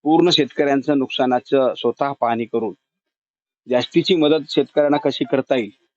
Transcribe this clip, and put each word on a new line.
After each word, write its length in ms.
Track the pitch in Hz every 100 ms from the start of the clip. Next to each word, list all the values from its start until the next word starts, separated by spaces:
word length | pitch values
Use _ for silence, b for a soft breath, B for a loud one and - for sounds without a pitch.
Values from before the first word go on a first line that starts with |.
पूर्ण 280 | 147 165 175
शेतकऱ्यांचं 680 | 156 131 - 143 139 143 143
नुकसानाचं 720 | 131 - 127 127 - 139 127 -
स्वतः 360 | 120 - 143 139
पाहणी 240 | 117 117
करून 300 | 113 117 110 - _ _ _ _ _ _ _ _ -
जास्तीची 460 | 123 127 175 160
मदत 360 | 180 147 156 143
शेतकऱ्यांना 460 | - 135 - 147 147
कशी 280 | 143 -
करता 320 | 131 131 - 131
येईल 140 | 104 _ _